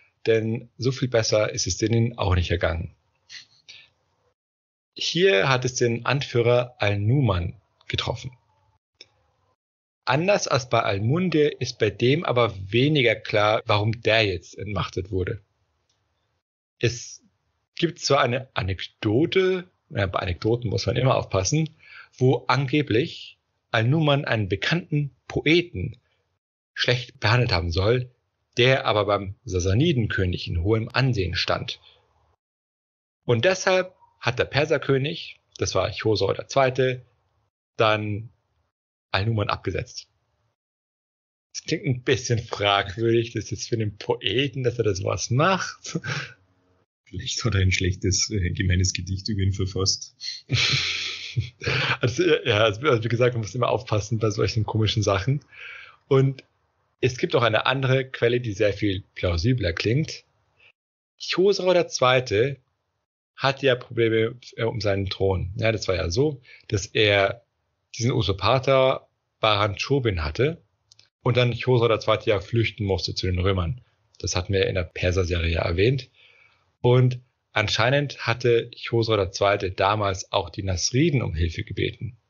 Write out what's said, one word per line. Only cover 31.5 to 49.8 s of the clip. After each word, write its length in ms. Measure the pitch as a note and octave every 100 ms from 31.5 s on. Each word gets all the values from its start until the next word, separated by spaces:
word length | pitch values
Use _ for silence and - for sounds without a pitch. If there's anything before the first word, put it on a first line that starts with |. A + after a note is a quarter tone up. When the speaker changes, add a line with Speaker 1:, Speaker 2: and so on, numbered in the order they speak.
| F2+ - - _ _ _ _ _ _ _ _ _ _ _ _ _ _
Speaker 1:
Und 200 | - A2+
deshalb 500 | F#3 F#3 - F#3 F#3 - _ _
hat 200 | A#2+ A#2+
der 60 |
Perserkönig, 960 | F#2 C3+ D#3 C#3+ - C3+ C#3 E3 - - _ -
das 160 | F#2+
war 160 | F#2+ F#2
Chosroe 420 | - A2 G2+ F#2+
der 140 | - -
Zweite, 580 | C#3 C3 B2+ B2+ B2+ - _ _ _ _ _ _ -
dann 540 | A2+ G#2+ G#2+ G#2 A2+ _ _ _ _ _ _ _ _
Al-Numan 360 | G2 G#2+ A2 G2+
abgesetzt. 600 | - - F2+ - - - _ _ _ _ _ _ _ _ _ _ _ _ _ _
Das 120 | -
klingt 200 | - D#3+ E3
ein 160 | B2+
bisschen 360 | - B2+ - A2+
fragwürdig, 920 | - - G2+ G2+ F#2+ F#2 A2+ A#2 A#2
das 180 | A2+ -
ist 160 | G2+ -
für 80 | A2+
einen 200 | G#2+ -
Poeten, 680 | - A#2+ C3 A2 C#3 C3+
dass 160 | B2 A#2+
er 60 |
da 100 | A2
sowas 360 | F#2 G2+ G#2 -
macht. 680 | B2 F3 F#3 - - - E3 - - - - _ _ _ _ _ _
Speaker 2:
Vielleicht 380 | _ F#2 - -
hat 100 | A#2
er 60 | F#2+
ein 100 | F#2+
schlechtes, 580 | F#2 F#2 F#2 F#2+ F2 -
äh, 200 | G#2 F2
gemeines 420 | F#2+ F#2 F2+ F2+
Gedicht 360 | - F2+ F#2+ -
über 140 | G2+
ihn 100 | G2
verfasst. 600 | F#2+ F#2 F#2